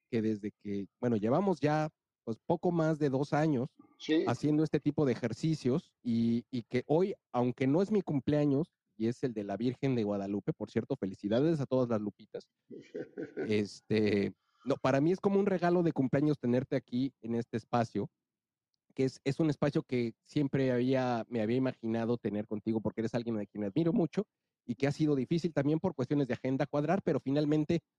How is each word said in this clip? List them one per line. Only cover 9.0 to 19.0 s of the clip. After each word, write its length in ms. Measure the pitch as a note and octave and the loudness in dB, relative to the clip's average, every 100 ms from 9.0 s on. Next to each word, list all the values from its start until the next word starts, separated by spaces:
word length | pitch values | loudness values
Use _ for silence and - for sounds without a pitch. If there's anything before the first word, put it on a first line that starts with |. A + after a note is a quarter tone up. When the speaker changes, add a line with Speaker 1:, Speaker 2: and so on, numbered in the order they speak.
| A2 | -4
Speaker 1:
es 160 | A#2+ | -2
el 100 | C#3 | -6
de 100 | A2 | -6
la 140 | G2+ G2 | -6 -2
Virgen 380 | B2 B2+ C#3 A#2+ | -2 -2 -2 0
de 80 | |
Guadalupe, 500 | G#2 G2+ G2 G2+ - | 0 -2 -2 -2 -4
por 160 | - G#2 | -6 -4
cierto, 240 | A2+ A2 C3+ | -4 -2 -4
felicidades 640 | F#2+ F#3+ G2+ A2+ D#3 D#3+ | -4 -6 0 2 2 0
a 60 | B2+ | 0
todas 240 | C3 A#2+ | 0 0
las 100 | A2 | -2
Lupitas. 480 | G#2 - G#2+ - - _ _ | -4 -10 -16 -16 -16 _ _
Speaker 2:
<laughs> 800 | - - - - - - - - | -20 -14 -14 -12 -12 -12 -8 -2
Speaker 1:
Este, 840 | G#2+ G2+ - _ A2 G#2+ G2+ G2 - _ _ | -2 -2 -8 _ 0 2 2 -2 -6 _ _
no, 120 | B2 C3+ | -6 -2
para 240 | C3+ C3+ | 2 2
mí 100 | D#3 | 2
es 80 | F#3+ | 0
como 200 | G3+ G3 | 2 2
un 60 | G3+ | 2
regalo 360 | F#3 F3 F3+ | 2 2 2
de 80 | E3+ | 2
cumpleaños 480 | - C3 C#3+ D3+ D3 | 0 0 2 2 0
tenerte 380 | B2 B2 C#3 C3+ | 2 0 0 -4
aquí 360 | - A#2+ C3 - | -2 -4 -4 -6
en 140 | A2+ A#2 | -6 -4
este 220 | A2+ A#2 | -4 -8
espacio, 520 | - A#2+ A#2 G2+ G#2 _ _ _ _ _ _ _ _ | -2 -2 0 -2 -6 _ _ _ _ _ _ _ _
que 100 | - | -2